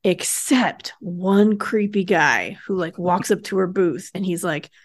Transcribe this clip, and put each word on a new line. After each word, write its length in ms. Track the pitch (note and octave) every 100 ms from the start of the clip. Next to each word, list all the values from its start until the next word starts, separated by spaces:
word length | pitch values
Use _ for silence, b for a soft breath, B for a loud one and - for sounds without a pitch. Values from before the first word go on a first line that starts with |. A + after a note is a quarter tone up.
except 920 | G3 F3 - - - B3+ G3 - - -
one 580 | F3+ F3 F#3 G3 G#3+ G#3
creepy 460 | - A3 G3+ G#3
guy 540 | F#3 F3+ D3 A#2 F2+ G3 -
who, 80 | F#3+
like, 220 | E3 -
walks 340 | F3 F3+ -
up 100 | G#3+
to 140 | G#3 F#3+
her 100 | F#3
booth 440 | F#3+ F3+ F3+ -
and 120 | F3+ F#3
he's 180 | E3+
like, 260 | F3+ D3+ - b